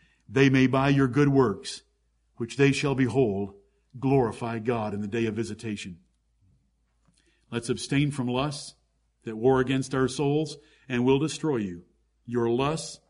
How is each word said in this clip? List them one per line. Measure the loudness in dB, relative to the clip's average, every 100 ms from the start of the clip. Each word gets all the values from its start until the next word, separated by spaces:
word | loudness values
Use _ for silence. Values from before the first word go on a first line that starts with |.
| _ _ -4
they | 2 4
may | 6 4
by | 2 2
your | 2 2
good | 4 4
works, | 4 4 0 -8 -14 -18 _ _ _ _ -12
which | -6 2
they | 2
shall | 2 0
behold, | 0 0 2 2 0 -4 -8 _ _ _ -6
glorify | 0 2 2 -2 -6 -4
God | -2 -2 -4
in | -6
the | -6
day | -2 -2
of |
visitation. | -4 -6 -8 -10 -10 -10 -16 _ _ _ _ _ _ _ _ _ _ _ _ _ _ _
Let's | -6 -4
abstain | -6 -2 0 0
from | -2 -4
lusts | -2 -2 -6 -14 -20 _ _ _ _
that | -12 0
war | 4 4
against | 2 0 -2
our | 0 0
souls | 0 0 0 -2 -8 -20 _ -6
and | 0
will | 4 4
destroy | 2 -4 -4 -2
you. | -4 -8 -16 _ _ _ -6
Your | -2 0
lusts | 2 0 -2 -8 -16 _